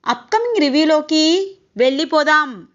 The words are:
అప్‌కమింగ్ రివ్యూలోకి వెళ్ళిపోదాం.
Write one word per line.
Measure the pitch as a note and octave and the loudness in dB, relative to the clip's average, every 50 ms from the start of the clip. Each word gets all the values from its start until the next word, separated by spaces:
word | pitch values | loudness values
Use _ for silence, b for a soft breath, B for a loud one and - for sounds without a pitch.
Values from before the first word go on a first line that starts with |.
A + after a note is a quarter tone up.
| _ | _
అప్‌కమింగ్ | - A#3+ A#3+ - _ - G#4+ A#4 A#4+ A#4 G#4 | -4 -6 -6 -4 _ -2 -2 -2 0 0 0
రివ్యూలోకి | D4+ C#4+ B3+ D4+ D#4+ D#4 D#4 D4+ D4+ D4+ D#4+ D#4 D#4 D#4 E4+ F#4 G4 F#4+ - _ _ _ _ | 0 2 2 2 2 2 2 0 0 0 0 0 2 2 2 0 -2 -6 -10 _ _ _ _
వెళ్ళిపోదాం. | G3+ B3 C4 C4+ C#4 D#4+ - D#4+ D4+ D4 D4 D4+ D4+ D4+ C#4 A#3+ F#3+ D#3+ _ _ | 0 0 0 0 -2 -4 -2 0 0 2 2 2 2 0 -2 -8 -16 -18 _ _